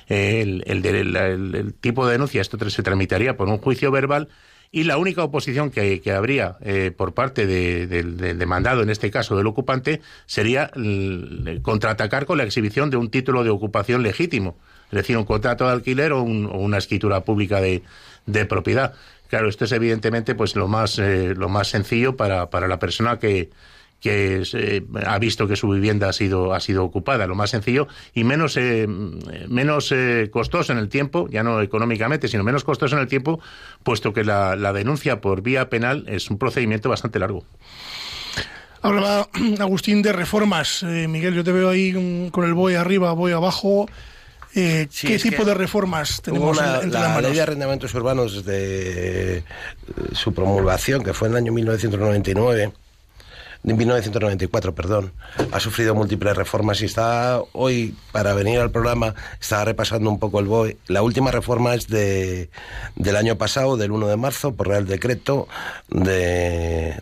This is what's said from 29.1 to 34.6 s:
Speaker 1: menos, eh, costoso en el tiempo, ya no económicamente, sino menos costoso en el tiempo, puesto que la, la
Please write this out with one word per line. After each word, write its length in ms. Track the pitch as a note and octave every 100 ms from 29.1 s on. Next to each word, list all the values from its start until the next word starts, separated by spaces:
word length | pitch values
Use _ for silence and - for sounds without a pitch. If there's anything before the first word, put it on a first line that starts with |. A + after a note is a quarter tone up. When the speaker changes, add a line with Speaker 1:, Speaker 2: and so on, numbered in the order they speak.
| E2 E2 - -
Speaker 1:
menos, 420 | B2 C#3+ D3 -
eh, 380 | C3 B2+ A#2+ G#2+
costoso 420 | A#2+ A2 F3 D3+
en 40 | A#2+
el 120 | G#2
tiempo, 380 | C#3 C#3 E3+ F3
ya 140 | G#2+
no 180 | A2+ A2+
económicamente, 640 | G2+ A2 A#2 A2 A2+ D#3 A#2+
sino 160 | G#2
menos 200 | G2+ C#3
costoso 320 | - C#3 D3 D3
en 60 |
el 60 | B2
tiempo, 320 | C3+ C3 E3 - - - -
puesto 320 | - A2+ B2
que 100 | G#2+
la, 320 | G#2+ G2+ F#2+
la 180 | F#2+